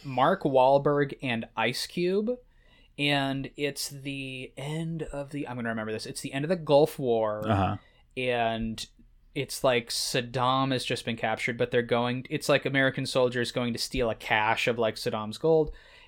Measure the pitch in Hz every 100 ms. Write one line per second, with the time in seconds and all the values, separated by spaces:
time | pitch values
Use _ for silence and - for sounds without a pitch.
0 | 143 127 143 190 151 131 127 139 147 143
1 | 139 - 135 113 - - 113 123 - -
2 | 175 196 214 247 _ _ _ _ _ -
3 | 143 143 135 135 135 - 143 143 - 143
4 | 139 139 135 131 131 - 143 156 165 165
5 | 151 143 139 143 143 123 117 113 110 107
6 | 120 135 135 135 151 180 147 143 156 -
7 | 131 117 107 107 107 101 104 101 - _
8 | _ - 127 120 113 113 113 110 - _
9 | - _ _ 147 127 - 135 123 117 -
10 | - 139 120 123 123 131 135 127 - 123
11 | - 113 113 110 - 117 123 123 117 120
12 | 120 123 - 147 - 135 135 135 135 131
13 | 131 135 127 123 120 131 120 117 - 131
14 | 117 107 - 110 107 113 - 117 113 110
15 | 123 113 110 - 160 160 151 - - -